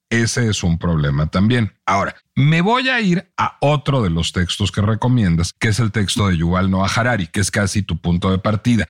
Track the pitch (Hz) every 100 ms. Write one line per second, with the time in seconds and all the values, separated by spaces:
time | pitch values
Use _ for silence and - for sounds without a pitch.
0 | - 117 113 - 117 101 90 82 87 80
1 | 71 71 78 92 104 123 107 - - 98
2 | 87 - _ - 139 165 185 247 262 247
3 | 202 175 - - 214 - 143 147 - 135
4 | 98 82 80 92 87 - 98 - 104 107
5 | 123 127 95 82 92 - 113 104 110 110
6 | 95 - 101 87 85 90 95 95 95 -
7 | 117 117 85 104 98 107 101 110 95 82
8 | 87 85 95 92 110 104 120 113